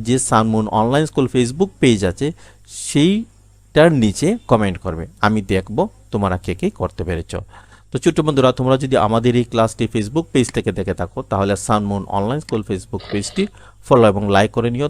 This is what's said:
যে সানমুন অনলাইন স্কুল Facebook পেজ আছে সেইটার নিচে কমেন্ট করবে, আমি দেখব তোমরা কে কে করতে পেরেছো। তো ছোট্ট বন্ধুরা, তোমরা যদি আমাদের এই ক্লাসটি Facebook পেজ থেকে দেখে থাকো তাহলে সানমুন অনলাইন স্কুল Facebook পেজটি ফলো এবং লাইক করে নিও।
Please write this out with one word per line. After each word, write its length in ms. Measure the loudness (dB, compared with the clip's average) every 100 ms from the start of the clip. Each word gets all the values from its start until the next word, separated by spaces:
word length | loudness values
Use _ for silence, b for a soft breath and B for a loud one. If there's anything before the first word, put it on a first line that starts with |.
| 0
যে 80 | -2 2
সানমুন 360 | 2 2 0 0 0
অনলাইন 260 | 2 2 0
স্কুল 180 | 0 0 0
Facebook 360 | 0 0 -4 2
পেজ 180 | 2 4 2
আছে 160 | -2 -6 -6 b b -20 -16 -4
সেইটার 1000 | 2 2 2 -4 _ _ _ _ 4 6 6
নিচে 240 | 2 2 -2 -2 0
কমেন্ট 260 | 0 0 -4
করবে, 200 | -6 -8 -10 -2 0
আমি 140 | 0 0
দেখব 240 | -2 -2 -4 -4 -6 -8
তোমরা 220 | -2 -2 -2 -4
কে 80 | -4
কে 80 | -4 -4
করতে 220 | -6 -6 -6
পেরেছো। 320 | -6 -6 -10 -12 b b b b
তো 40 | -4
ছোট্ট 160 | -2 0 0
বন্ধুরা, 240 | 2 2 2
তোমরা 160 | 0 0
যদি 120 | 0 0 2
আমাদের 260 | 2 2 0
এই 60 | 0
ক্লাসটি 340 | 0 0 0 -4
Facebook 320 | -4 -4 -4 -2
পেজ 140 | 0 0 -2
থেকে 140 | -4 -4
দেখে 160 | -4 -4
থাকো 180 | -6 -8 -6
তাহলে 220 | -2 0 -2 0
সানমুন 360 | -2 0 -4 -4 -4
অনলাইন 220 | -4 -4 -6
স্কুল 160 | -6 -4
Facebook 340 | -8 -8 -12 -6
পেজটি 320 | -6 -6 -4 -6 b b b 2
ফলো 200 | 4 6
এবং 120 | 4 2 2
লাইক 160 | 2 0
করে 120 | -4
নিও। 120 | -2